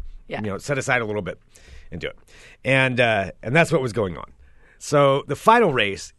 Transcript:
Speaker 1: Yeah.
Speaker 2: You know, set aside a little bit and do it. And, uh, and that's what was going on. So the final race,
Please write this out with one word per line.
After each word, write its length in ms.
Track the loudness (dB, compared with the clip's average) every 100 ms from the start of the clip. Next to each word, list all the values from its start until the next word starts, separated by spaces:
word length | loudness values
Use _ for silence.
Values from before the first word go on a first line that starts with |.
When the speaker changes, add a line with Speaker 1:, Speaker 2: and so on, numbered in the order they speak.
| -8 -14 -12
Speaker 1:
Yeah. 140 | -8
Speaker 2:
You 60 | -8
know, 100 | -8
set 200 | -6 -6
aside 240 | -2 -2
a 40 | -2
little 160 | -6
bit 180 | -6 -10 _ -20 -20 -20 -14
and 100 | -10
do 60 | -10
it. 100 | -12 _ -20 -20 -10
And, 360 | 0 2 2 2
uh, 320 | 2 2 -2 -6
and 120 | -2 2
that's 160 | 2
what 100 | 2
was 120 | -2
going 240 | -2 -4 -4
on. 140 | -14 -20 -20 -20 -20 -18
So 440 | 0 4 4 2 -2
the 80 | -2
final 360 | 4 6 4
race, 420 | 2 0 -2 -12